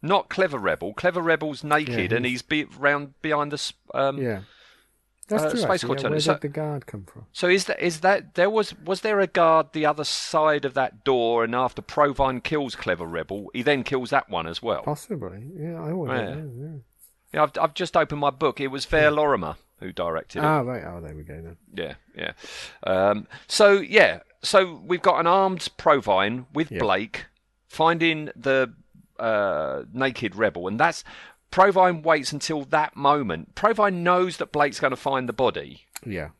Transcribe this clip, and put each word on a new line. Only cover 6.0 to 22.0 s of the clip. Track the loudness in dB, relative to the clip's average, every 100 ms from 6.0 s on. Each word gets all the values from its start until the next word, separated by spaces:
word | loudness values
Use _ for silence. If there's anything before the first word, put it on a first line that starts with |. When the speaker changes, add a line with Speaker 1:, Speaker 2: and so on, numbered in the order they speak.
| -2
Speaker 2:
where | -2
Speaker 1:
So | 0
Speaker 2:
did | -2
the | -2
guard | -6 -6 -6 -10
come | -16 -16
from? | -20 -20
Speaker 1:
so | -2 2
is | 2 0
that, | -2
is | -2 0
that, | 2 2 -2 0
there | 2
was, | 2 -2 -6
was | -6 -4
there | 0 0
a | 0
guard | 4 6 6 2
the | 0 0
other | 0 -4
side | -6 -2 2 2 2 0
of |
that | -2 -2 -2
door, | 0 2 4 2
and | 2 0
after | -2 -4
Provine | -8 2 2 4 0 0
kills | -4 -4 -4 -6
Clever | -4 -4 -2
Rebel, | -6 -6 -8 -8
he | -4
then | 0 0
kills | 0 -4 0
that | -2 0
one | -4 -4
as | -6
well? | -4 -4
Speaker 2:
Possibly. | -2 -6 -6 -8 -8 -12 -16 -12
Yeah, | -10 -8
I | -8
would | -6 -4
Speaker 1:
Yeah. | -4 -4 -8
Speaker 2:
know, | -12 -12
yeah. | -14 -14 -18 _ _ _ _
Speaker 1:
Yeah, | 0
I've, | 0 2
I've | -2 -2
just | 0 0
opened | 0 0
my | -2
book. | 0 -2 0
It | -6
was | -6 -2
Ver | 2
Speaker 2:
Yeah. | 4
Speaker 1:
Lorimer | 4 2 2 -2 -10 _ _
who | -14
directed | -6 -4 -4 -6 -2
it. | 0
Speaker 2:
Ah, | 0
right. | -2 -6
Oh, | -10 -12
there | -12 -14
we |
go | -14 -14
then. | -16 -20 _ -10
Speaker 1:
Yeah, | -10 -10